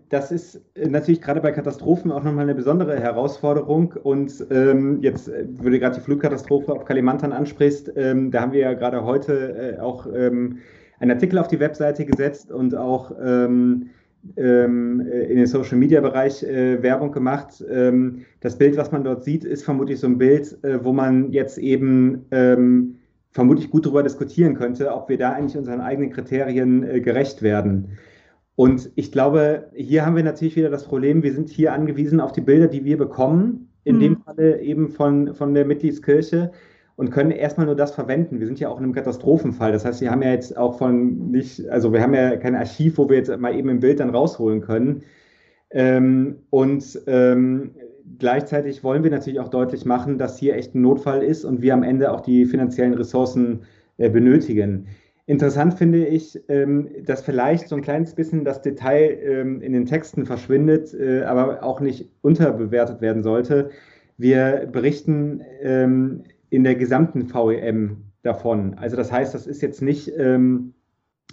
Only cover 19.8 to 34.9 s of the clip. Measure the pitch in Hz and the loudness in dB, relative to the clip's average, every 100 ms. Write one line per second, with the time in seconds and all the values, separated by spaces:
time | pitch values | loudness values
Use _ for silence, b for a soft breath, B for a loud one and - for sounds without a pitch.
19.8 | 139 131 127 123 131 147 147 - 139 127 | -2 -2 0 4 6 4 2 -8 -4 -2
20.8 | 127 135 131 131 135 135 135 - 131 131 | 0 0 2 2 2 -2 -2 -4 -2 0
21.8 | 135 131 127 127 - 131 127 123 123 123 | 4 4 4 0 -2 2 4 6 6 4
22.8 | 123 B B _ _ - 123 156 - 151 | 2 B B _ _ 2 4 4 2 0
23.8 | 143 143 143 - 139 170 165 120 123 123 | 2 0 0 -4 -4 2 2 2 -4 -2
24.8 | 139 127 - 127 127 135 143 151 123 123 | -4 -4 -4 -2 -2 -2 -6 -6 -8 -6
25.8 | 123 139 135 127 120 135 131 127 127 127 | -6 -4 -4 -6 -6 -4 -2 0 2 2
26.8 | 131 131 120 120 143 - 107 104 101 98 | 2 -2 0 0 -2 0 0 0 0 -2
27.8 | 95 B B B B B _ - 127 127 | -4 B B B B B _ 2 4 4
28.8 | - - - 135 139 156 151 151 - - | -2 -8 -4 0 2 4 2 0 -6 -14
29.8 | 123 156 156 165 156 151 160 160 156 139 | -2 0 2 2 0 -2 -2 0 -2 -2
30.8 | - 131 139 160 143 131 151 - 156 139 | -4 0 2 2 0 -2 -6 0 0 0
31.8 | 151 135 147 160 135 - 127 151 160 139 | -4 -2 0 0 0 -2 4 6 6 2
32.8 | 139 147 135 - 131 170 226 - - _ | -2 0 -2 0 2 2 0 -4 -12 _
33.8 | 143 226 214 - - 156 160 - 143 151 | 2 4 4 2 -4 2 2 2 -2 -2
34.8 | 147 | -2